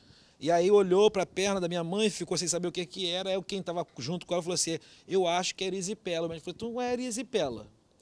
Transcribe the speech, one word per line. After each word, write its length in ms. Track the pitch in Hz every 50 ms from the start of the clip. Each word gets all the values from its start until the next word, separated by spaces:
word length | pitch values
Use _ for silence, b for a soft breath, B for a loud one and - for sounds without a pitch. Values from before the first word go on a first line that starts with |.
| B B B B B B B B
E 100 | 131 151
aí 220 | 170 170 175 190
olhou 400 | 208 208 196 185 180 190 208 214
pra 120 | 214 196 170
perna 380 | - - 180 190 202 196 196
da 60 | 175 170
minha 160 | 175 175 165
mãe, 260 | 165 180 208 220 208
ficou 260 | 160 - 175 - 180
sem 120 | 156 180 160
saber 200 | 175 170 175 175
o 40 |
que 120 | - 185 175
que 240 | 156 - 190 190 170
era. 220 | 170 185 190 190
Aí 140 | 190 196 180
quem 180 | - 208 190
tava 240 | 175 175 170 175 160 - - -
junto 260 | 123 131 175 175 -
com 80 | - 175
ela 80 | 175
falou 140 | 165 170 180
assim: 240 | 156 - 165 165 147 B B B B B B
Eu 200 | 156 190 180 170
acho 260 | 170 180 185 - -
que 100 | - 190
é 40 | 190
erisipela. 580 | 180 196 180 185 220 - - 180 170 165 170
O 40 | 165
médico 160 | 165 160 -
falou, 100 | 180 170
então 160 | - 220 233
não 100 | 226 247
é 120 | 247 247 247
erisipela. 760 | 240 254 254 214 226 262 - - 208 156 135 117 107 107 107 - _ _ _ _ _